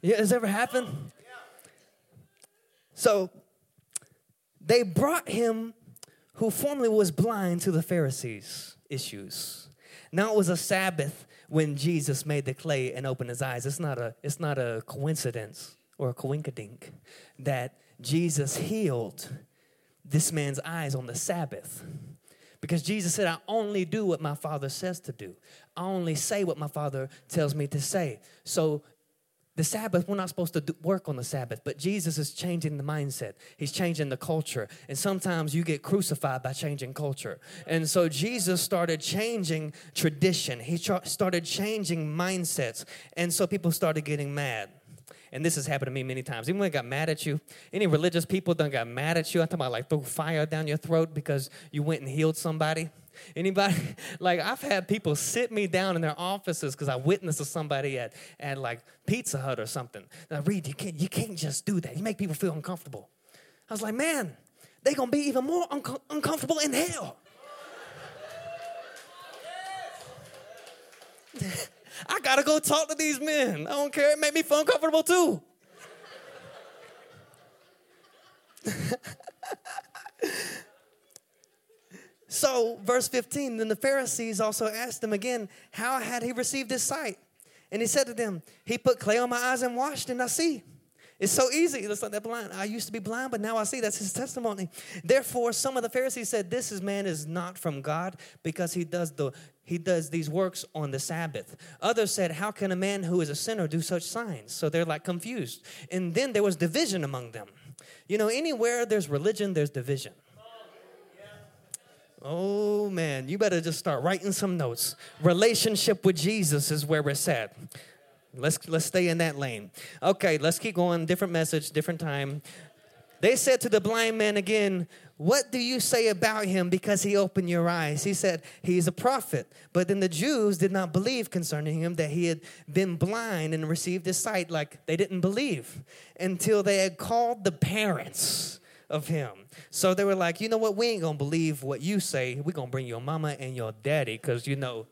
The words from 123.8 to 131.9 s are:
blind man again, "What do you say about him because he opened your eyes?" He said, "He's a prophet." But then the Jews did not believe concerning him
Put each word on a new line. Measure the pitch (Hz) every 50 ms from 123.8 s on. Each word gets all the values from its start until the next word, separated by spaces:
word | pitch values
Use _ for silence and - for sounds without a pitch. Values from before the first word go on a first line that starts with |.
blind | 180 202 226 226 226 226 220
man | 220 214 214 208
again, | 208 190 180 220 214 208 196 190 180 170 - - - - - _
"What | _ 147 170 247 285 254 269
do | -
you | 254 240 240 262 247
say | - - - 233 226 220
about | 208 180 196 220 214 214 214
him | 190 185 190 180 175
because | 180 185 - 208 208 190
he | - 202 202
opened | 196 196 185 - 196 180 175
your | 175 170 170 170
eyes?" | 175 170 160 147 147 147 -
He | 202 196
said, | - - 190 170 165 - - - -
"He's | - - 180 180 170
a | 156
prophet." | 151 - - 247 269 254 - - - 135 113 _ - - - - _
But | 175 185
then | 170 196 202
the | 190 185
Jews | 165 156 196 277 311 247 214 208 196
did | 160 175 196
not | 185 190 190 170
believe | 156 185 196 220 262 247 220 -
concerning | - 185 165 143 156 151 151 156 151 160
him | 160 170